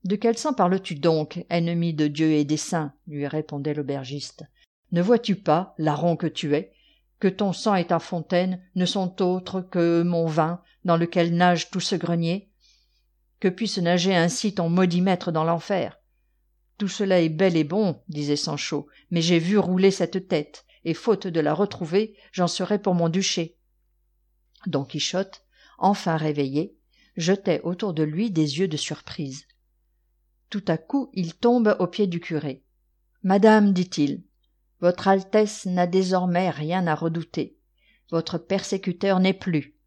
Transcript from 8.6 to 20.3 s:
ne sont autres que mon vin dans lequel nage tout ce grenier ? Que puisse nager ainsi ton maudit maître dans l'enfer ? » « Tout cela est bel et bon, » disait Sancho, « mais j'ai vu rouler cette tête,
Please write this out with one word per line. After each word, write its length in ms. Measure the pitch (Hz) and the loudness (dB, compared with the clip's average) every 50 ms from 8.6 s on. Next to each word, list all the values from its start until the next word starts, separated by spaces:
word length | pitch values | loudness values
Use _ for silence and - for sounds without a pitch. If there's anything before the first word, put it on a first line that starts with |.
| - _ _ | -10 _ _
ne 100 | 185 180 | -2 0
sont 360 | 175 - 208 185 180 185 - | 0 0 -2 -2 -4 -2 0
autres 400 | 196 180 185 185 180 - - 190 | 0 0 0 -2 -4 -6 -8 -8
que 420 | 180 - - 180 170 170 170 170 170 | -8 -4 -2 0 2 4 4 2 2
mon 220 | 175 175 165 165 | 2 2 0 0
vin 360 | 160 156 160 156 160 175 175 _ _ _ _ _ | 0 2 2 0 0 0 -6 _ _ _ _ _
dans 140 | 180 170 | 2 2
lequel 360 | 165 170 170 - 180 170 170 170 | 2 2 0 2 0 2 2 4
nage 380 | 170 180 180 175 165 - - | 4 4 4 4 2 -2 -4
tout 80 | - 185 | -6 -6
ce 160 | 165 - 202 | -4 -2 -4
grenier ? 540 | 165 175 170 170 170 165 165 175 202 - _ _ _ _ _ _ _ _ _ _ _ _ _ _ _ _ _ _ _ | -2 0 0 0 0 0 0 -2 -4 -6 _ _ _ _ _ _ _ _ _ _ _ _ _ _ _ _ _ _ _
Que 80 | - 190 | -2 -2
puisse 280 | 180 - 220 202 - | -2 -2 -6 -4 -2
nager 380 | 196 175 170 175 180 170 190 190 | -2 0 2 2 2 2 2 2
ainsi 380 | 175 165 175 170 - - 214 196 | 4 2 2 0 -2 -4 -4 -2
ton 160 | - 170 165 | -2 -2 0
maudit 320 | 170 180 190 185 165 180 | 2 4 2 4 2 2
maître 300 | 180 196 180 175 - 180 | 2 2 0 0 -2 -4
dans 120 | 156 156 160 | -2 0 0
l'enfer ? » « 560 | 165 170 165 - - 208 180 139 104 - _ _ _ _ _ _ _ _ _ _ _ _ _ _ _ _ | 0 0 -2 -2 -2 -2 -2 -2 -4 -8 _ _ _ _ _ _ _ _ _ _ _ _ _ _ _ _
Tout 100 | _ 208 | _ -6
cela 340 | 190 - - 208 196 185 180 | -6 -4 -4 0 2 4 4
est 80 | 165 160 | 2 2
bel 280 | 156 156 190 190 165 | 0 2 0 2 2
et 80 | 165 151 | 2 0
bon, » 360 | 143 175 208 214 190 147 - _ | 0 0 0 0 0 -2 -4 _
disait 300 | - 156 147 147 143 147 | -12 -8 -6 -2 -2 -2
Sancho, « 500 | 143 - 170 151 143 - - 160 143 - _ _ - _ _ | -2 -2 -6 -6 -6 -6 -6 -6 -6 -6 _ _ -20 _ _
mais 100 | 175 170 | -2 0
j'ai 180 | 160 165 180 170 | 2 4 2 2
vu 180 | 165 175 208 | 2 2 2
rouler 340 | 208 185 175 185 185 190 196 | 2 2 2 2 4 4 4
cette 380 | 190 - 185 170 - 185 180 | 4 2 -2 -2 -2 -6 -4
tête, 360 | _ | _